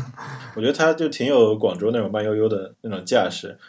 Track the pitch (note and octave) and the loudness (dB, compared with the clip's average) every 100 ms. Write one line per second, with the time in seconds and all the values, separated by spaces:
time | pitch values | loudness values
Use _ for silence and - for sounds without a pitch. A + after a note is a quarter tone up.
0 | - - - - - A2 A#2+ C#3+ D#3+ D#3+ | -4 -10 -16 -16 -14 -2 -2 2 2 2
1 | D#3 - B2+ C3 A2 G#2+ G#2+ F2+ G#2 A#2 | -2 -2 2 6 6 4 0 0 -2 0
2 | G2 G#2+ G#2+ G#2+ A2 G2+ F#2+ - A2+ F#2+ | -2 -2 -2 0 0 -2 -6 -12 -10 -8
3 | F2+ B2 F2+ - F#2+ - | 0 2 2 -4 -12 -16